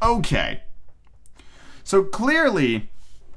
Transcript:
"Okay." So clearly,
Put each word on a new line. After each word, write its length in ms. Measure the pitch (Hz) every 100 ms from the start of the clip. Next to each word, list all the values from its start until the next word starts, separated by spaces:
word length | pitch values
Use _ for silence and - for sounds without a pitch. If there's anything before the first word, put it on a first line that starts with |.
"Okay." 640 | 226 233 160 110 65 52 - - - - - - - - - - - -
So 200 | - 196
clearly, 840 | 190 - 247 311 302 196 131 113 - - - - -